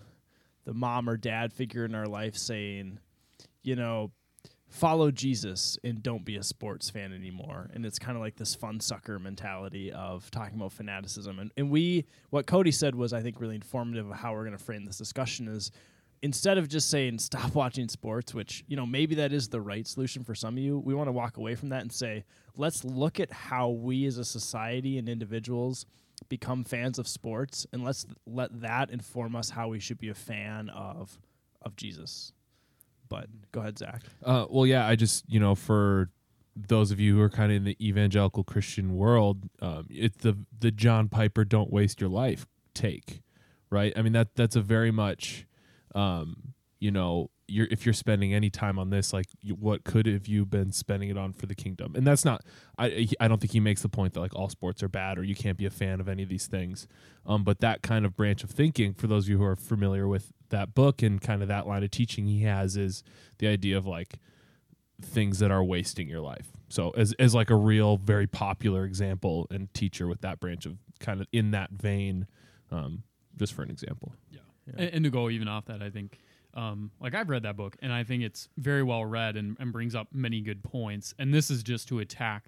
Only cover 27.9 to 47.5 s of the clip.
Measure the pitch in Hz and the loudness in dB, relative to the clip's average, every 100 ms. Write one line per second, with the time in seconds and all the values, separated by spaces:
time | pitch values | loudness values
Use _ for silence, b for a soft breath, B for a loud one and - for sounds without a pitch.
27.9 | 131 - - - 123 127 113 113 123 139 | -6 -8 -16 -10 -6 -6 -6 -4 -2 -2
28.9 | 123 - 123 117 117 113 117 113 110 - | -6 -10 -8 -6 -4 -6 -6 -6 -6 -8
29.9 | 117 110 101 - 104 104 107 107 98 98 | -8 -8 -10 -10 -10 -8 -10 -10 -12 -12
30.9 | 87 98 - _ _ _ _ - 101 107 | -12 -14 -18 _ _ _ _ -16 -12 -14
31.9 | 80 82 - - _ _ b b b b | -12 -14 -14 -16 _ _ b b b b
32.9 | b - - 104 107 - 120 107 107 - | b -12 -12 -12 -18 -12 -8 -8 -8 -12
33.9 | 117 - - 123 127 107 131 131 131 110 | -12 -16 -6 2 2 4 4 6 6 6
34.9 | 113 113 - - 110 101 98 - 107 101 | 6 4 2 2 4 6 4 4 4 6
35.9 | 95 90 _ _ _ _ - 101 110 104 | 4 2 _ _ _ _ -8 2 4 6
36.9 | 101 104 104 107 110 104 101 101 - 110 | 6 6 8 8 6 4 4 0 0 2
37.9 | 101 104 101 95 - 92 104 - - 95 | 4 6 6 4 2 0 0 -2 -2 0
38.9 | 92 107 120 101 95 101 - 90 80 80 | 4 6 8 6 2 -4 -8 -6 -6 -8
39.9 | 65 113 - 113 101 - 110 117 107 117 | 0 0 2 2 2 -4 0 2 6 6
40.9 | 113 107 110 107 113 101 107 101 104 101 | 6 4 4 4 4 4 4 4 4 4
41.9 | - 95 95 127 - - _ _ - 107 | 2 -2 0 0 -2 -8 _ _ -4 -4
42.9 | - - - _ b b b b 101 104 | -4 -12 -16 _ b b b b 2 2
43.9 | - 113 117 110 - 113 117 101 113 113 | 2 4 4 4 4 4 4 4 4 4
44.9 | 110 101 - - - - b b b b | 2 0 -2 -6 -10 -16 b b b b
45.9 | 101 98 87 80 - - - _ - 104 | 0 0 0 -4 -10 -16 -18 _ -2 0
46.9 | 98 87 85 - _ - | 2 2 2 -2 _ -4